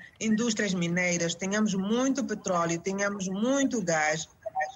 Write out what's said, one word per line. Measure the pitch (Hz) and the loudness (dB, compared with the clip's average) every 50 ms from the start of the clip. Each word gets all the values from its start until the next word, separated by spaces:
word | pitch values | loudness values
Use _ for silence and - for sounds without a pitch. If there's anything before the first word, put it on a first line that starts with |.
| - - - - | -8 -14 -12 -4
indústrias | 208 226 214 202 240 240 214 214 214 196 180 | 0 0 2 2 2 0 0 0 0 0 0
mineiras, | 185 170 170 170 180 180 180 175 170 170 170 175 | 0 0 0 0 0 2 2 2 0 0 -2 -2
tenhamos | - 190 190 202 214 220 208 180 | -2 -2 -2 0 2 2 2 0
muito | 196 190 202 226 240 262 277 262 277 226 | 0 0 0 0 2 2 2 0 0 -2
petróleo, | 214 214 - - 196 180 170 170 170 170 170 | -4 -4 -4 -2 0 2 2 2 2 0 -2
tenhamos | - 196 190 196 202 202 202 202 185 190 | -2 -4 -2 -2 -2 -2 -2 -4 -4 -4
muito | 185 196 226 254 269 277 277 254 262 233 | -2 0 0 2 2 2 2 2 0 0
gás, | 185 165 165 156 151 151 156 160 - - - _ - - - 151 156 - - | 0 0 2 2 2 2 0 -2 -4 -8 -14 _ -12 -8 -4 -4 -4 -4 -6